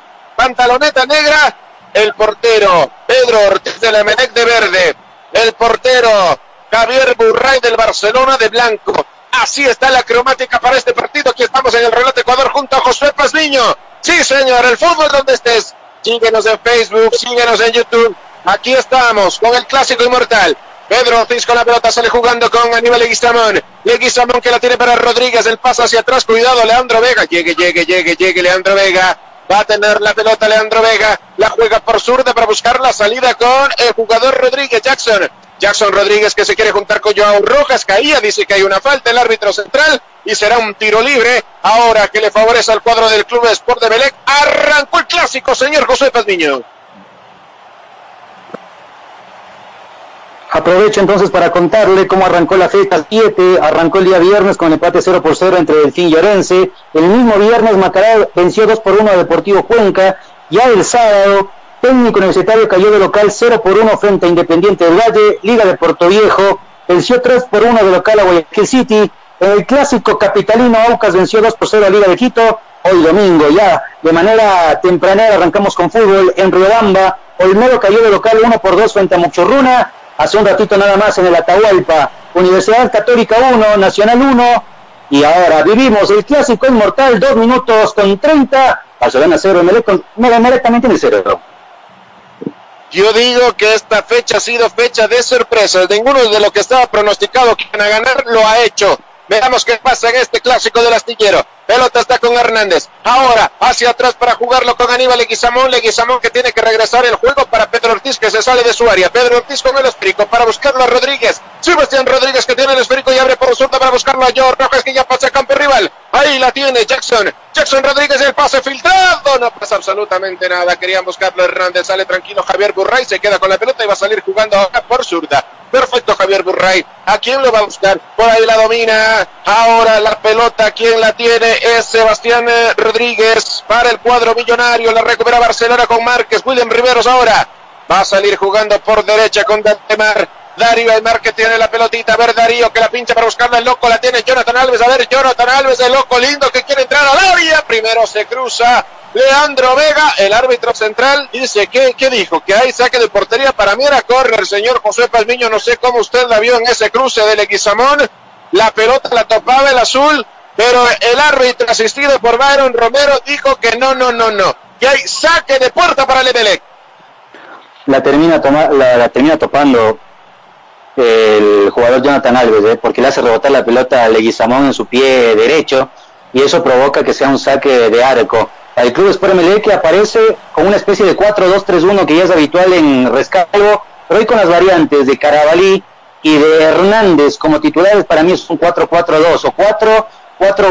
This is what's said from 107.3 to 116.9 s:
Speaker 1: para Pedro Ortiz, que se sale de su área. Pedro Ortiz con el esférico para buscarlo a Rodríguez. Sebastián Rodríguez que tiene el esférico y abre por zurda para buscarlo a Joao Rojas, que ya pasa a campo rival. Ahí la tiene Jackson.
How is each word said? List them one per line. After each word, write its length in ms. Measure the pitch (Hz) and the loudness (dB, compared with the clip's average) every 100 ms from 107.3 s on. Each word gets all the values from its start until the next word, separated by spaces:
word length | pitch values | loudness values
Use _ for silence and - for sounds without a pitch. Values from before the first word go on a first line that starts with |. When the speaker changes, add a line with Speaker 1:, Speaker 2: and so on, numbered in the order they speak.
| 277 | -2
Speaker 1:
para 260 | 247 226 214 | -2 -4 -4
Pedro 220 | 233 226 | -2 -2
Ortiz, 260 | 214 269 247 | -4 -6 -6
que 120 | 220 | -4
se 100 | 220 | -2
sale 220 | 233 254 | 0 0
de 100 | 233 | 0
su 160 | 214 233 | 0 0
área. 220 | 190 180 | 2 0
Pedro 260 | 233 247 240 | 0 0 0
Ortiz 260 | - 277 | -2 -4
con 140 | 262 269 | -4 -2
el 80 | |
esférico 400 | 262 - 196 190 | -2 -4 -4 -2
para 220 | 202 233 233 | -2 0 -2
buscarlo 360 | 214 226 247 | -2 -2 0
a 40 | 247 | 0
Rodríguez. 560 | 247 262 277 226 160 - - | 0 -2 -4 -4 -4 -10 -10
Sebastián 460 | - 349 285 269 254 | -2 0 0 -2 0
Rodríguez 400 | 262 262 269 - | 0 0 -2 -2
que 100 | 254 | -2
tiene 160 | 269 | -2
el 60 | 262 | -2
esférico 340 | 240 269 269 | -2 -2 0
y 60 | 262 | 0
abre 180 | 262 254 | 0 0
por 180 | 262 | -2
zurda 240 | 240 262 262 | 0 -2 0
para 120 | 262 | 0
buscarlo 340 | 247 262 262 | -2 -2 -2
a 40 | 254 | 0
Joao 200 | 247 262 262 | 0 0 0
Rojas, 240 | 262 269 | -2 -2
que 120 | - | -2
ya 120 | 269 262 | -4 -2
pasa 200 | 262 262 | -2 -2
a 40 | |
campo 240 | 277 262 | -2 -2
rival. 380 | 277 294 254 180 - - | -2 0 0 -2 -8 -6
Ahí 260 | 247 294 269 | -2 0 0
la 120 | 254 | -2
tiene 340 | 262 277 247 | -2 -2 -2
Jackson. 440 | 220 | -2